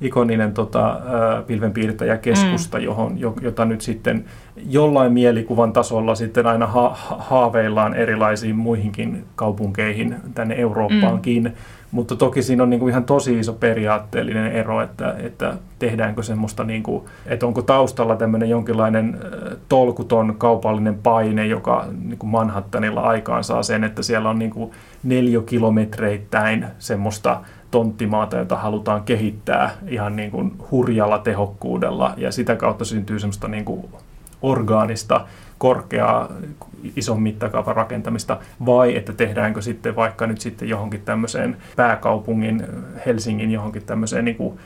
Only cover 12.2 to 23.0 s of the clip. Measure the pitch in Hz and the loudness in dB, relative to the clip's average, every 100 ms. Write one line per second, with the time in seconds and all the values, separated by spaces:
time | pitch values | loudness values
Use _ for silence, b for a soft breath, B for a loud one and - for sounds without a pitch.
12.2 | 120 135 120 127 123 120 127 127 120 143 | 2 2 2 4 4 4 2 2 2 2
13.2 | 131 117 113 - 117 113 107 107 107 120 | 4 0 0 0 0 2 2 0 0 -4
14.2 | 120 110 110 113 110 110 110 - 127 - | -2 -2 0 -2 0 -2 -2 -4 -4 -4
15.2 | 120 - 123 - - - 120 113 107 110 | -8 -4 -4 -4 -12 -4 -2 0 -2 -2
16.2 | 110 107 107 - 113 110 107 - B B | -4 -2 -2 -4 -4 -4 -4 -6 B B
17.2 | - 117 120 120 113 135 131 127 113 110 | -6 -2 0 0 2 4 4 0 0 2
18.2 | 110 113 113 117 117 110 110 110 113 - | 2 2 2 0 0 2 2 2 0 -4
19.2 | - - - - - 135 123 117 120 117 | -10 -10 -10 -10 2 4 4 0 0 2
20.2 | 110 104 120 107 107 107 107 101 117 113 | 2 2 4 4 2 2 0 2 2 4
21.2 | 110 107 107 113 120 120 120 117 117 117 | 2 0 0 -2 0 0 -2 -8 -8 -6
22.2 | 110 113 110 101 98 110 107 110 | 0 0 0 -2 -4 -2 -2 0